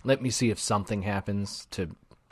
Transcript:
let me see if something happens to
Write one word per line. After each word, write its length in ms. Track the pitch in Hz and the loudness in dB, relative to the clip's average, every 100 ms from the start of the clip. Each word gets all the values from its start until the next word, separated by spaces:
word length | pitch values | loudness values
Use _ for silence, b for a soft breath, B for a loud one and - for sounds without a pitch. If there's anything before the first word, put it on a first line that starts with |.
| - | 2
let 160 | 135 | 2
me 80 | 127 | 2
see 220 | - 120 | 2 2
if 80 | 101 | 2
something 420 | - 104 95 107 | 2 0 0 -2
happens 640 | 98 101 101 101 98 - - | 0 -2 0 -2 -2 -8 -10
to 180 | - 87 - _ - _ | -6 -6 -6 _ -20 _